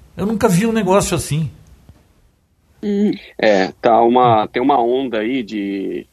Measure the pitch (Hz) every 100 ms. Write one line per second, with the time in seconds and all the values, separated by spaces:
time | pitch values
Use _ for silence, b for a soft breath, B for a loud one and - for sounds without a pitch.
0 | _ - 202 220 226 175 226 220 185 196
1 | 196 165 - 147 151 - - - _ -
2 | _ _ _ _ _ _ _ _ 208 202
3 | 208 - B - 110 101 92 - 123 113
4 | 117 123 123 110 101 123 135 139 117 127
5 | 135 110 113 135 101 107 98 98 92 87
6 | -